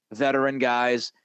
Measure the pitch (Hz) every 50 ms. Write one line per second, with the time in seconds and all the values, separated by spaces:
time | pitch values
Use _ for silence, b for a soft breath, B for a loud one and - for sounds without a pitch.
0 | _ - 107 107 139 135 135 135 135 139 139 135 127 123 120 123 123 123 123 120
1 | - - - _ _